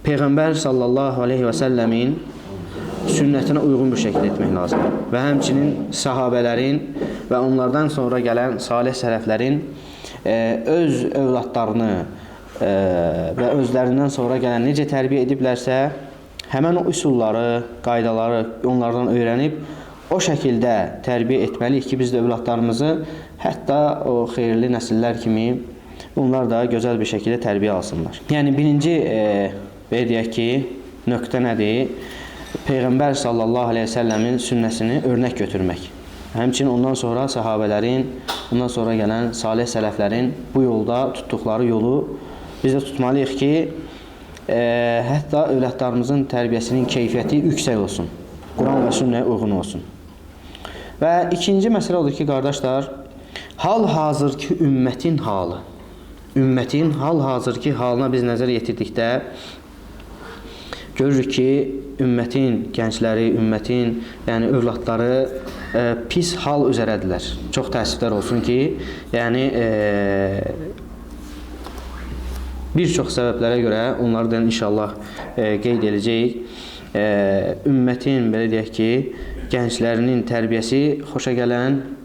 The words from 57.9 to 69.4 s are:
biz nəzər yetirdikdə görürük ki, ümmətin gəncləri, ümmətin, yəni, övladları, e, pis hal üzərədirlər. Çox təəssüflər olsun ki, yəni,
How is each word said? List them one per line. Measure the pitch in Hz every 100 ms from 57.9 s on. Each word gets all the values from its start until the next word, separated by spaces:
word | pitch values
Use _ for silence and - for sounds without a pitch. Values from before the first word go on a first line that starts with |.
| 123 135
biz | 127 120
nəzər | 117 123
yetirdikdə | 120 113 107 104 - 117 127 - - - - - - - - - - - - - - - - - -
görürük | 135 139 131
ki, | - 131 139 143 - - -
ümmətin | 131 120 120 139 131 110 - -
gəncləri, | 117 110 113 110 113 117
ümmətin, | 110 110 - 123 120 117 - - -
yəni, | 117 113
övladları, | 131 120 117 - 113 120 127 131 - - - -
e, | 117 120 117 117
pis | - 170 -
hal | - 147 127
üzərədirlər. | 117 110 107 95 90 - - - -
Çox | 123
təəssüflər | 120 107 - 117 107
olsun | 95 120
ki, | 110 123 139 - - - - 120
yəni, | 117 123